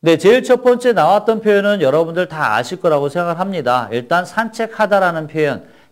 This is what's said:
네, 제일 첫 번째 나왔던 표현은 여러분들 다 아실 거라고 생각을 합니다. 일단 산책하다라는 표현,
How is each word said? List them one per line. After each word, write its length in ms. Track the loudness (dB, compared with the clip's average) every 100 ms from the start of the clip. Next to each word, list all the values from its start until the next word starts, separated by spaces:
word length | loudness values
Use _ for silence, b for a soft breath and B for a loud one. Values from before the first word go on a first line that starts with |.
| 2
네, 120 | 4
제일 260 | 4 4
첫 180 | 4 2
번째 300 | 2 2 2
나왔던 480 | 2 2 2 0 -2
표현은 400 | 2 2 2 0
여러분들 480 | 2 2 0 -2 -6
다 260 | -4 -2
아실 240 | 0 -2 -4
거라고 280 | 0 0 0
생각을 320 | -4 -4 -4
합니다. 480 | -4 -4 0 -2 -2
일단 340 | -8 -2 -2
산책하다라는 1000 | -2 -6 -6 -6 -8 -2 0 2 2 -2 -6
표현, 420 | -2 -2 -4 b b b